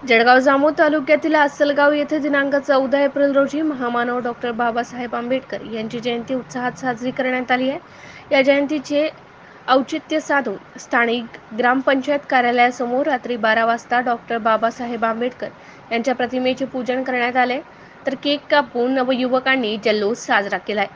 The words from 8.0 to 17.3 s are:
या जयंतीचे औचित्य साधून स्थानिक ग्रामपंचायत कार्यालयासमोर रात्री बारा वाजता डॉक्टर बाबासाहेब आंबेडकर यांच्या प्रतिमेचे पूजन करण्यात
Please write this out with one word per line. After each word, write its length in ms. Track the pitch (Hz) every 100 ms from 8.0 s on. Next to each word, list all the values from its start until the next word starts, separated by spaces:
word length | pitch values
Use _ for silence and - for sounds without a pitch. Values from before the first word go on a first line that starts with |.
| - - -
या 100 | 277
जयंतीचे 680 | 269 277 277 302 262 285 311 - - - - - -
औचित्य 520 | 262 262 311 - 311
साधून 360 | 294 285 240 190 - -
स्थानिक 600 | - 247 233 240 233 - - 220
ग्रामपंचायत 680 | 247 262 262 277 262 285 -
कार्यालयासमोर 760 | 262 240 247 240 247 240 247 302
रात्री 300 | 254 240 240
बारा 280 | 220 220
वाजता 360 | 226 233 - 240
डॉक्टर 380 | 247 233 - 233
बाबासाहेब 680 | 220 220 226 226 240 233
आंबेडकर 440 | 226 226 247 247 - - - - -
यांच्या 220 | 233 240
प्रतिमेचे 500 | 247 247 254 254 254
पूजन 380 | 262 262 240 254
करण्यात 340 | 262 254 240